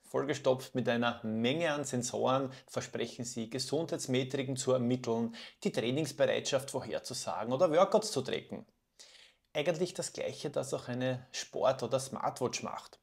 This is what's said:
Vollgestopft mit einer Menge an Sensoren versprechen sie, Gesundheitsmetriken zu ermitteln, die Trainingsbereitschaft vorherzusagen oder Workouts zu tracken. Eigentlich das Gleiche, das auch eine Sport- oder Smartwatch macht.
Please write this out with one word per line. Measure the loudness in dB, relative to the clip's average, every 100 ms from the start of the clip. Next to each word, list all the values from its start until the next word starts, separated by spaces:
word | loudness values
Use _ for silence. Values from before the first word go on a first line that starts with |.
Vollgestopft | -4 -4 -2 0 2 2 0
mit | -2 0
einer | 2 0 0
Menge | -4 0 2 2 0
an | 0
Sensoren | 0 -2 -2 0 2 2 0 -6 -8
versprechen | -8 -6 -4 -4 -4 -8
sie, | -6 -4
Gesundheitsmetriken | -4 -2 -2 0 -4 0 0 2 -2 -2 -2
zu | 2
ermitteln, | 4 4 2 2 0 0 -4 -16 -4
die | -2
Trainingsbereitschaft | 0 0 0 0 2 2 4 2 0 0
vorherzusagen | -6 -4 -6 -4 -6 -4 -4 -2
oder | 4 6
Workouts | 6 6 6 2
zu | -2
tracken. | -2 -4 -6 -12 -12 _ _ _ -20 -20 -20 _ _
Eigentlich | -2 0 0 -2
das | -2 -6
Gleiche, | -4 -6 -4 -4
das | -4 -2
auch | -4 -4
eine | -2 -2 -2 -6
Sport- | -10 -8 2 2 4
oder | 0 0
Smartwatch | -2 -4 -4 -2 -2 -2
macht. | -6 -8 -12 -20